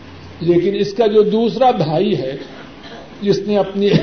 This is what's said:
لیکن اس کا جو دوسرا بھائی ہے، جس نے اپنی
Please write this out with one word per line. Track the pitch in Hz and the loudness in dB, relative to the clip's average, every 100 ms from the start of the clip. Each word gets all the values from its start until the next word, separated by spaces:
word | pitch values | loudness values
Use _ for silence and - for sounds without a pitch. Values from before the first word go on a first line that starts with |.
| - - - - | -20 -20 -18 -6
لیکن | 165 175 196 202 | 2 2 2 0
اس | 202 | -2
کا | - 220 | 0 2
جو | 214 | 4
دوسرا | 202 214 233 185 254 | 4 2 0 2 2
بھائی | 240 156 160 208 180 | 2 0 0 0 -2
ہے، | 131 135 - - - - - - - - | -4 -8 -12 -16 -18 -20 -18 -18 -18 -6
جس | 202 185 | -2 0
نے | 208 208 | 0 0
اپنی | 190 196 202 165 | 0 0 2 2